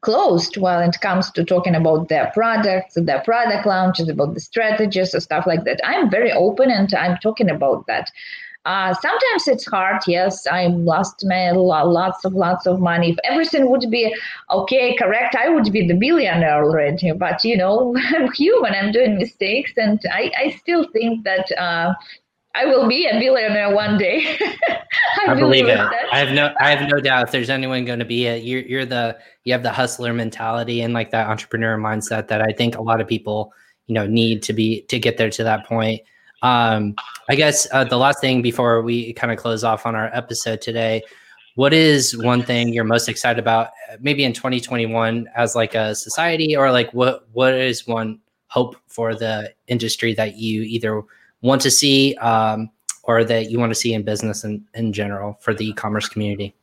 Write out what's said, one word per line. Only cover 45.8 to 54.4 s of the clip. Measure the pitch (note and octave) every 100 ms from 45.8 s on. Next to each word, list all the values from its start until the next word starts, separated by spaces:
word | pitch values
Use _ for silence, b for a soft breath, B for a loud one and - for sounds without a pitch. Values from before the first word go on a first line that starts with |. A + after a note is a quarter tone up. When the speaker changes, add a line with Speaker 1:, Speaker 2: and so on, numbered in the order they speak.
| G#2+
Speaker 2:
society, | G#2+ - - E3+ E3 D#3 D3
or, | C3+
like, | B2 A#2
what, | A#2+ B2+ B2+ _
what | A2+ C3
is | C3 C3 A#2 -
one | A2+ A2 A2 _ _ _
hope | - B2+ - _
for | - A2+
the | A2 A2+ G#2+ G#2+ _ _
industry | B2 A2+ - A#2 G#2+
that | A2 G#2
you | A2+ G#2+
either | A2 A#2 A2 G#2+ G#2 b b b
want | A#2+ C3+
to | C3+
see, | - D3 C3+ C#3 -
um, | A#2 A2+ A2 G#2+ A2 _ - - -
or | A2+
that | A2+ A2+ A2
you | A#2
wanna | A#2
see | A2 A#2+
in | A2
business | G#2 G#2+ A2 G#2